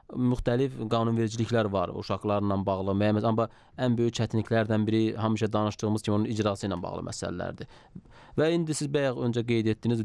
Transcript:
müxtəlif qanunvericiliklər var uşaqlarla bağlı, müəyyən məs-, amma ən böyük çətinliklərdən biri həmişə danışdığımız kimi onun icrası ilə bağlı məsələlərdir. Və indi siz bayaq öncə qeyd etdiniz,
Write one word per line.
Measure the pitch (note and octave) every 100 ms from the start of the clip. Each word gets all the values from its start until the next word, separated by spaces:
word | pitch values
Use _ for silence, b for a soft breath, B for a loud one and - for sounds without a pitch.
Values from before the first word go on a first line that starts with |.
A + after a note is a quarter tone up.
| B
müxtəlif | B2+ B2 B2 - A#2+ C3+ C3 A2
qanunvericiliklər | A2+ A2+ A2+ A2+ A2+ A2 A#2 G#2+
var | G2 F2 G2
uşaqlarla | - G2 G#2+ G2+ G2+ G2 G2
bağlı, | F#2+ F#2+ G2
müəyyən | G#2 G#2+
məs-, | A2+
amma | A2 A2 B B -
ən | B2+ A#2
böyük | A#2 -
çətinliklərdən | A2+ A2+ G#2 A2+ A2+ G#2+ G#2+
biri | A2 A2 A2
həmişə | A2 G#2+ A2
danışdığımız | G#2+ G#2+ - G#2+ G#2+
kimi | - G#2
onun | A2
icrası | A2 G#2 G2 G2+
ilə | F2
bağlı | F#2 F2 E2+
məsələlərdir. | - F#2+ F2 F2 - - B B - - B B -
Və | D#3
indi | E3+ D#3+ D3
siz | C#3+
bayaq | D3 C#3 B2+
öncə | B2 A#2+ A#2
qeyd | A#2 A2
etdiniz, | A2 A#2+ A#2